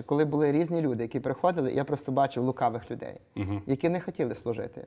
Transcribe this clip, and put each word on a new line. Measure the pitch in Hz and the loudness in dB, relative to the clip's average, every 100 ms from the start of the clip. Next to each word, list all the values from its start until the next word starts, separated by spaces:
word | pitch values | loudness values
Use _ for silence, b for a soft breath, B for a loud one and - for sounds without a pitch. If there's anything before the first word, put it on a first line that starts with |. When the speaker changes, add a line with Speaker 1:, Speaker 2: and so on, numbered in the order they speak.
| - | 0
Speaker 1:
коли | 147 151 | 2 2
були | 151 151 | 4 4
різні | 143 170 170 | 4 2 2
люди, | 156 117 | 0 0
які | 117 135 | -2 -2
приходили, | 123 - 180 175 131 | -2 2 2 2 0
я | - | 0
просто | 135 147 - | 0 -2 0
бачив | 131 135 123 | 2 2 2
лукавих | 127 127 120 117 - | 0 2 0 0 -6
людей, | - 60 - _ - | -10 -10 -14 _ -4
Speaker 2:
Мгм. | 95 101 98 | -2 -2 -2
Speaker 1:
які | 135 165 | 0 2
не | 175 | 0
хотіли | 175 - 131 110 | -2 -2 -2 -2
служити. | - 113 98 - | -4 -4 -6 -10